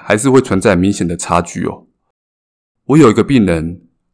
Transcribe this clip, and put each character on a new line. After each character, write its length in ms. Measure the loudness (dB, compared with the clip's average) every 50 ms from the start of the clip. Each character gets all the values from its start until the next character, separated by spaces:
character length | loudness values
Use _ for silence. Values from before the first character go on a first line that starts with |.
| -4
还 100 | -2 -2
是 140 | 0 2 2
会 100 | 2 2
存 220 | 2 0 -2 -2
在 140 | 0 0 0
明 180 | 0 0 -2 -2
显 140 | -4 -6
的 100 | -6 -6
差 240 | -8 -6 -4 -2 -2
距 240 | -2 -4 -8 -10 -10
哦。 220 | -10 -10 -12 _ _ _ _ _ _ _ _ _ _ _ _ _ _ _ _ _ _ _ _ _
我 120 | 2 4
有 120 | 6 6 6
一 40 | 4
个 100 | 2 0
病 200 | 0 0 0 2
人， 380 | 0 0 -2 -4 -8 -10 -14 _ _ _ _ _ _